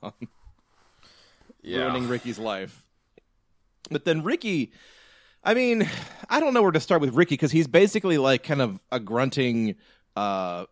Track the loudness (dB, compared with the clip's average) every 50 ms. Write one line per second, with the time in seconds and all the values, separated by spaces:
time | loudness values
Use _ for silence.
0 | -16 -16 -14 -16 -18 -18 _ _ -20 -20 -20 _ _ _ _ _ _ _ _ _
1 | _ -20 _ _ _ _ _ _ _ _ -20 _ -12 -6 -4 -4 -2 -2 -2 -4
2 | -4 -4 -4 -6 -6 -8 -10 -8 -6 -6 -6 -6 -8 -12 -14 -20 _ _ _ _
3 | _ _ _ -20 _ _ _ _ _ _ _ _ _ _ _ _ -14 -8 -8 -4
4 | 0 0 0 0 0 -2 -2 -2 -2 -2 -2 -2 -4 -4 _ -20 -20 -20 -20 -20
5 | _ _ _ _ _ _ _ _ -2 0 2 2 2 2 2 2 0 -2 -4 -10
6 | -14 -16 -18 -16 -6 -2 0 0 2 2 4 4 4 4 2 0 0 2 2 2
7 | 2 2 4 2 2 2 2 -2 0 2 2 2 2 4 6 4 6 6 2 0
8 | 0 0 2 2 4 4 2 2 0 -2 0 0 0 -2 -2 -8 _ -8 -8 -8
9 | -6 -2 0 0 0 0 0 -2 0 0 0 0 0 -2 -2 _ _ _ _ _
10 | _ _ -6 -4 -4 -2 -2 -4 -4 -6 -6 -8 -12 -14